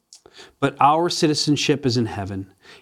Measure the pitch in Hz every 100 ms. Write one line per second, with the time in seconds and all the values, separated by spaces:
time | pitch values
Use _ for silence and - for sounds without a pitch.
0 | _ - - - - _ 139 135 135 156
1 | 175 165 160 147 - 147 - 139 135 120
2 | 110 95 98 98 98 _ - -